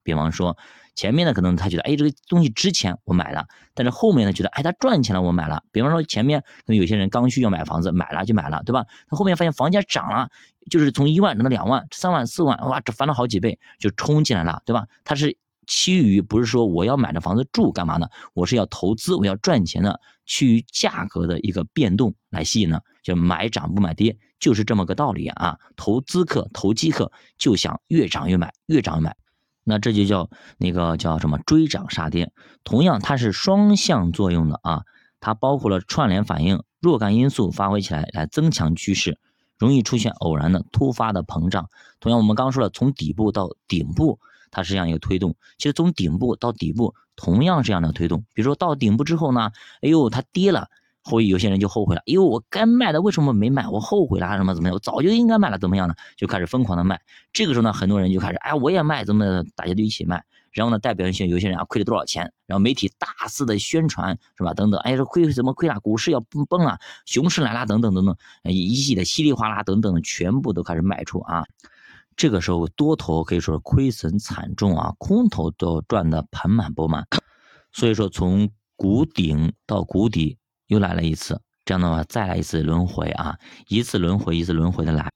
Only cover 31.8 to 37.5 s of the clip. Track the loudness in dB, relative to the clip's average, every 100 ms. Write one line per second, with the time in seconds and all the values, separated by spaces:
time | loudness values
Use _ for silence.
31.8 | -6 -6 -4 -2 -4 _ -20 _ -2 2
32.8 | 2 2 -2 0 0 0 0 4 6 4
33.8 | 2 2 0 0 0 2 0 -2 -4 -4
34.8 | -6 _ _ _ -6 -2 0 0 0 0
35.8 | -2 0 2 0 0 0 0 0 -4 _
36.8 | 0 2 2 4 2 2 -2